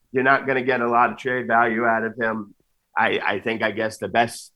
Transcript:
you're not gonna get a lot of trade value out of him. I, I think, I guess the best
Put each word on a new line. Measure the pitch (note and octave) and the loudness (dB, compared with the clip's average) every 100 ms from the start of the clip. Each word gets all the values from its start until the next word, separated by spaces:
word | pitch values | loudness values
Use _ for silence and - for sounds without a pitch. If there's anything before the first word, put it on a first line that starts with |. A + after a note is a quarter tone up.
| _ | _
you're | B2+ | 0
not | C3 C3+ B2+ | 2 2 2
gonna | C3 | 0
get | B2 B2 | 0 0
a | A#2+ | 2
lot | A#2 A#2+ | 2 2
of | G#2+ | 0
trade | C3 B2+ A#2 | -4 -4 0
value | A#2 A#2+ A2+ A#2 | 2 2 2 0
out | A2+ | 0
of | A2+ A2 | -2 -4
him. | A2+ A2+ G2+ - _ _ _ - | -4 -4 -8 -16 _ _ _ -2
I, | A2 F#2+ | 0 0
I | - G2+ | -2 -4
think, | A#2 A2+ | -4 -4
I | A2 | -4
guess | G#2 A2 - | -2 -4 -6
the | G2 | -2
best | A2+ A#2 - - | 0 0 -2 -18